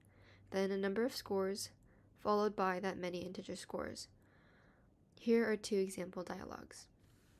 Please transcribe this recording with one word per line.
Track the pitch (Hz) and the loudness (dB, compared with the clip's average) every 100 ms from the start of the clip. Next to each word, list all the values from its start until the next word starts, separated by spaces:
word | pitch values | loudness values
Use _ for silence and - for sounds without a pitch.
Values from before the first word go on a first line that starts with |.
| - - - - - | -20 -20 -20 -20 -4
then | 190 196 | 0 2
a | 196 | 2
number | 196 196 | 2 2
of | 247 | 0
scores, | - - 196 190 202 - - - - - - | -2 0 2 2 0 -6 -12 -20 -20 -20 -6
followed | - 208 208 208 | 2 4 4 4
by | 190 180 | 2 2
that | 190 180 | 0 -2
many | 180 180 | -4 -4
integer | 180 185 190 190 | -6 -8 -8 -8
scores. | - - - - - - - - - - - - - _ _ - | -6 -6 -6 -8 -12 -16 -20 -20 -20 -20 -20 -20 -20 _ _ -6
Here | - 233 220 | 4 4 6
are | 208 | 0
two | 208 202 | 0 0
example | 190 190 180 185 | 0 -2 -8 -8
dialogues. | 180 185 - - - - - - - - - - | -8 -8 -8 -10 -12 -16 -18 -20 -20 -20 -20 -20